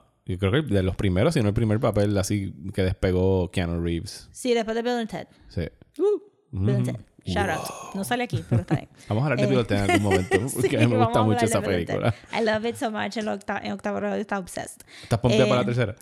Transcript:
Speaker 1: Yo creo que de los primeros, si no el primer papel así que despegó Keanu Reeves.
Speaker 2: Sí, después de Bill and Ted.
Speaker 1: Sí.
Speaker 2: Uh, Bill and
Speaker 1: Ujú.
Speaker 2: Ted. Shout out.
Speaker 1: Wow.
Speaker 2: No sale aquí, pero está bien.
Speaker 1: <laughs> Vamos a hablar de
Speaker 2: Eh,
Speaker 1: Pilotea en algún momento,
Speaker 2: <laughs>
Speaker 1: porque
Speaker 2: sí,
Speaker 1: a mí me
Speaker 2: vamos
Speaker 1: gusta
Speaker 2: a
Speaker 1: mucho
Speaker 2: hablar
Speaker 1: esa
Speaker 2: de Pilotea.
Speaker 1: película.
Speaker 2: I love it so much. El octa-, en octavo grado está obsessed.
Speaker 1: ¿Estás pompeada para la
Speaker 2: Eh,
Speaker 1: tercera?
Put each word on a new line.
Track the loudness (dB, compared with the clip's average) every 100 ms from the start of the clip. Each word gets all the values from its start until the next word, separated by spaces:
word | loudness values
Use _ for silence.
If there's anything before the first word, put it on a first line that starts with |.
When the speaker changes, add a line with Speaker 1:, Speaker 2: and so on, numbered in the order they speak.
| _ _ -8
Speaker 1:
Yo | -2
creo | 0
que | 2
de | 2 2
los | 2 0
primeros, | 2 2 2
si | 2
no | 2
el |
primer | 2 2 2
papel | 2 2 2 2
así | 0 0 -2 -8 -8
que | -2
despegó | 0 0 2 4 4 4 2
Keanu | 0 -2 0
Reeves. | 0 -2 -4 -12 -18
Speaker 2:
Sí, | -6 0
después | 0 0 -2
de |
Bill | -2
and | -2 -4
Ted. | -8 -12 _ -12
Speaker 1:
Sí. | -6 -6 -8 -16 -2
Speaker 2:
Uh, | 0 0 -4 _ _
Bill | -2 2 2
and | 0
Speaker 1:
Ujú. | -4
Speaker 2:
Ted. | -12 _ -4
Shout | -2 0
out. | -2 -6
Speaker 1:
Wow. | -10 -10 -8
Speaker 2:
No |
sale | -4 -2 -2
aquí, | -4 0
pero | 0
está | 2 -2
bien. | -4 -14
Speaker 1:
<laughs> | -4
Vamos | 0
a | 2
hablar | 2
de | 2
Speaker 2:
Eh, |
Speaker 1:
Pilotea | 2 2 2 2
en |
algún | 2 4
momento, | 2 2 0 0
Speaker 2:
<laughs> |
Speaker 1:
porque | -2 0
Speaker 2:
sí, | 2
Speaker 1:
a |
mí | 2
me | 2
Speaker 2:
vamos | 2
Speaker 1:
gusta | 2
Speaker 2:
a |
Speaker 1:
mucho | 2 2
Speaker 2:
hablar | 2
Speaker 1:
esa | 0
Speaker 2:
de | 0
Pilotea. | -2 -2 -2
Speaker 1:
película. | -2 -4 -6 -2
Speaker 2:
I | 0
love | 0 -2
it | -4
so | -4
much. | -4 -6 -4
El | -6
octa-, | -6 -6 -8
en | -6
octavo | -8 -6 -4
grado | -4 -4
está | -4 -6
obsessed. | -6 -10 -12 -14 -20 -20
Speaker 1:
¿Estás | -2 0
pompeada | 4 4 4
para | 4
la |
Speaker 2:
Eh, | 2
Speaker 1:
tercera? | 0 -2 -2